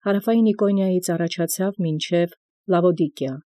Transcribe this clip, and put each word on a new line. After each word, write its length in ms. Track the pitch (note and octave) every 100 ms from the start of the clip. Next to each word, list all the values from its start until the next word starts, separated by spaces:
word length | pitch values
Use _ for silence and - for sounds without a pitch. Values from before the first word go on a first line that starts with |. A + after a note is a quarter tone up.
հարավային 440 | G3+ G3+ A3+ A3+ A3
Իկոնիայից 600 | G#3 G3+ G3 F#3+ F3+ F3+
առաջացավ 720 | E3+ E3+ - E3 - F#3+ G3+
մինչև 580 | E3+ D#3 - F3 E3+ - _ _ -
Լավոդիկիա 680 | F3 F3+ E3 D#3 - C3 C3+